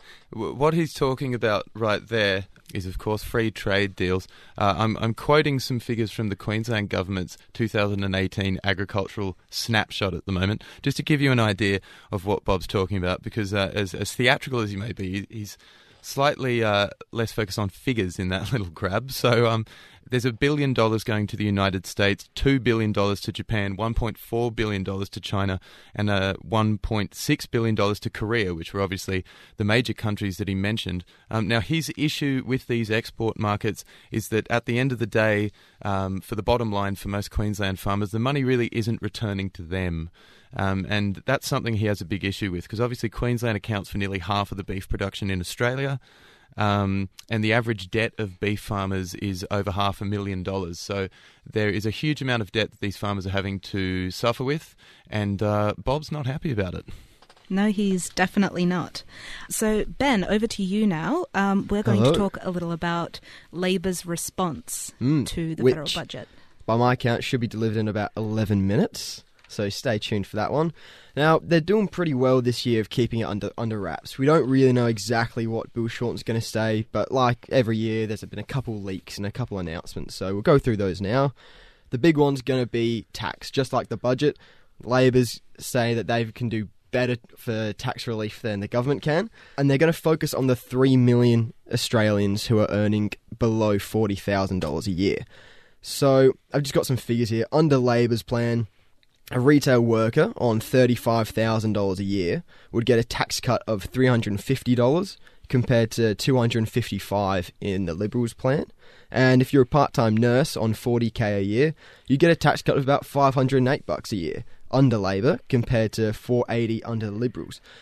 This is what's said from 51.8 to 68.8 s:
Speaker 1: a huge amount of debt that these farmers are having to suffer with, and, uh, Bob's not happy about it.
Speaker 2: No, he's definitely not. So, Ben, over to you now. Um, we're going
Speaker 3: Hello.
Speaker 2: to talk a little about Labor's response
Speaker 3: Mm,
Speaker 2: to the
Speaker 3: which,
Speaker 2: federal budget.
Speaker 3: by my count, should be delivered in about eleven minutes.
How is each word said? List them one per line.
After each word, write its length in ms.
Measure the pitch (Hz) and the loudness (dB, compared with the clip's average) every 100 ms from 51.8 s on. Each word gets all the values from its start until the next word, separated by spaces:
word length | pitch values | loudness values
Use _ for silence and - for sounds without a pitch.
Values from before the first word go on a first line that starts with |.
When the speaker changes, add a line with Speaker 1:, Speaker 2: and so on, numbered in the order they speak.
| 110 | -2
Speaker 1:
a 40 | |
huge 300 | - 151 147 | -2 -2 -2
amount 220 | 131 117 | -2 -2
of 80 | 104 | -2
debt 220 | 113 104 | -2 -2
that 80 | - | -4
these 160 | 104 - | -8 -4
farmers 280 | 104 101 | -4 -4
are 60 | 92 | -2
having 300 | 98 98 98 | -2 -2 -6
to 500 | - 101 92 92 92 | -4 -2 -2 -2 -4
suffer 320 | - 117 - | -2 -2 -2
with, 320 | 131 160 - _ - - - | -4 -6 -8 _ -20 -20 -8
and, 320 | 107 101 98 | -2 -2 0
uh, 340 | 104 104 104 - | 0 2 0 -2
Bob's 320 | - 147 156 | -4 -4 -4
not 160 | 151 131 | -6 -6
happy 240 | 143 170 | -4 -4
about 240 | 104 90 | -2 -4
it. 120 | 90 - - - - - _ - | -6 -12 -16 -18 -20 -20 _ -4
Speaker 2:
No, 200 | 190 214 | 0 2
he's 380 | 202 202 185 - | 2 0 0 -2
definitely 580 | - 185 202 196 175 175 | -2 0 2 0 0 0
not. 380 | 180 - - - - - - - | 0 -4 -10 -16 -18 -16 -16 -8
So, 360 | - 220 214 | -2 0 0
Ben, 400 | - - 277 214 | -2 0 2 2
over 240 | - 208 226 | 2 0 0
to 140 | - | -2
you 240 | 185 208 214 | -2 2 2
now. 380 | 156 170 330 - | 0 0 -2 -2
Um, 340 | 190 196 196 - | 0 2 2 0
we're 140 | 208 | 0
going 160 | 214 202 | 2 4
Speaker 3:
Hello. 120 | 127 | 6
Speaker 2:
to 60 | 170 | 4
talk 200 | 196 - | 0 -2
a 80 | - | -6
little 220 | 175 170 | -4 -4
about 480 | 165 175 170 165 - - - - | -4 -4 -4 -4 -10 -18 -20 -14
Labor's 520 | 165 185 185 185 175 | -4 0 0 0 -4
response 880 | 175 170 - - 180 - - - - - | -6 -6 -6 -2 -2 -4 -8 -10 -10 -2
Speaker 3:
Mm, 280 | 123 151 113 | 2 2 0
Speaker 2:
to 260 | 175 160 | -4 -4
the 80 | 160 | 2
Speaker 3:
which, 120 | 127 | 2
Speaker 2:
federal 160 | 156 139 | 2 -2
budget. 340 | - - 127 - - - - - | -6 -8 -12 -14 -20 -20 -8 0
Speaker 3:
by 100 | 117 | 4
my 200 | 123 123 | 4 4
count, 260 | 120 120 | 0 0
should 180 | - 127 | -2 -2
be 60 | 113 | -2
delivered 320 | 107 110 110 | -2 -2 0
in 80 | 107 | -2
about 240 | 104 101 107 | -2 -4 -4
eleven 500 | 110 110 104 101 98 | -2 0 2 2 4
minutes. 560 | 110 | 2